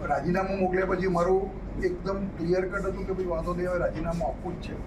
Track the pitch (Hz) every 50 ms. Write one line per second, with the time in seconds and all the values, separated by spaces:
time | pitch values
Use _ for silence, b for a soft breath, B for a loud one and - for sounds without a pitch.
0 | - - 147 139 - 170 175 185 190 196 196 190 185 180 180 185 190 185 196 180
1 | 185 190 180 170 175 180 185 190 196 190 - - - - - - - 180 180 180
2 | - 190 196 202 202 - - - 160 170 180 185 185 185 190 202 190 190 190 202
3 | 190 - 185 175 185 180 165 160 165 175 175 175 175 180 180 175 160 139 - 156
4 | 165 165 165 170 160 147 - - - 175 170 170 - - - - -